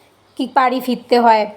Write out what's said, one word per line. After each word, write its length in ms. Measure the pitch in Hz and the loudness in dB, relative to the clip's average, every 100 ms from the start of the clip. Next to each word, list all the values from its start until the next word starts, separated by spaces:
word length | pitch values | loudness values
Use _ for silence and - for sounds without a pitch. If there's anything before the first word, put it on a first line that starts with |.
| _ _ _ - | _ _ _ -10
কি 60 | 254 | -4
বাড়ি 240 | 277 254 262 | 0 0 -2
ফিরতে 360 | 254 240 - 240 | -4 -6 0 2
হয়। 260 | 233 220 214 | 4 2 0